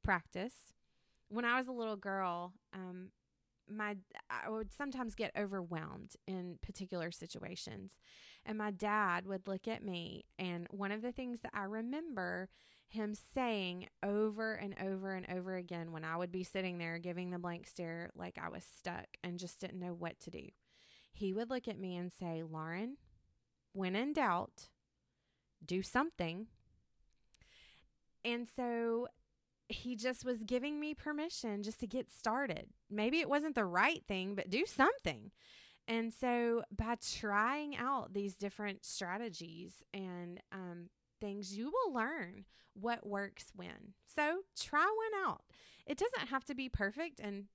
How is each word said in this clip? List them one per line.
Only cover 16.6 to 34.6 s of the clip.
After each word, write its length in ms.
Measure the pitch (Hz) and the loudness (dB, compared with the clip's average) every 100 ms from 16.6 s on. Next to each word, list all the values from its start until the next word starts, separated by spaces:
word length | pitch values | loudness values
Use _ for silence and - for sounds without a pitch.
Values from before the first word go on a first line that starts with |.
| 185 175 | 0 0
there 200 | 165 165 | -2 -2
giving 320 | 175 175 180 | -2 -2 -2
the 100 | 180 | -2
blank 280 | 175 170 175 | -2 -4 -8
stare 440 | - 170 165 170 - | -6 -4 -4 -6 -6
like 220 | 180 - | -8 -4
I 120 | - | -6
was 160 | - - - | -6 -8 -6
stuck 280 | - 175 - - | -4 -6 -8 -8
and 160 | 180 175 | -6 -4
just 200 | 175 - | -4 -6
didn't 200 | 185 185 | -6 -4
know 140 | 180 | -6
what 260 | 170 170 - | -2 -4 -4
to 100 | - | -10
do. 160 | 160 139 _ _ _ - - - | -10 -12 _ _ _ -20 -20 -20
He 220 | - 196 | -2 0
would 160 | 190 233 | 0 0
look 180 | 254 240 | -2 -2
at 120 | 208 | -4
me 160 | 185 180 | -4 -2
and 160 | 180 | -4
say, 320 | - 180 165 | -4 -4 -2
"Lauren, 540 | 160 156 160 170 226 285 - - _ _ _ _ _ | -4 -4 -4 -2 -4 -6 -16 -20 _ _ _ _ _
when 220 | 196 185 190 | 0 2 4
in 180 | 262 | 4
doubt, 560 | 302 247 175 - - - _ _ _ _ _ _ _ _ _ 151 | 4 6 4 2 -6 -20 _ _ _ _ _ _ _ _ _ -2
do 160 | 175 | -2
something." 680 | 190 254 311 - 170 175 220 - _ _ _ _ _ _ _ - - - - - - _ _ _ | 2 4 2 2 -2 -2 -8 -12 _ _ _ _ _ _ _ -20 -20 -20 -20 -20 -20 _ _ _
And 240 | 233 240 233 | 0 0 0
so 600 | - 247 233 233 226 240 - _ _ _ _ _ | -2 2 4 4 2 0 -8 _ _ _ _ _
he 280 | - 240 240 | -6 -4 0
just 280 | 240 247 | 0 0
was 200 | 247 240 | 0 0
giving 360 | 214 247 277 294 | 2 2 2 0
me 140 | 302 | -2
permission 680 | 294 294 294 320 - 233 202 | -2 -2 0 0 -2 0 0
just 160 | 208 220 | -2 -4
to 80 | 220 | -2
get 240 | 240 - | -2 -2
started. 560 | - - 233 277 175 - - _ | -2 2 2 2 0 -4 -16 _
Maybe 300 | 208 214 302 | 2 4 4
it 100 | 311 | 6
wasn't 260 | 285 311 247 | 4 4 2
the 100 | 196 | 4
right 380 | 175 233 330 - | 8 8 6 0
thing, 280 | 190 185 196 | 0 0 -2
but 140 | 185 | 0
do 160 | 202 | 2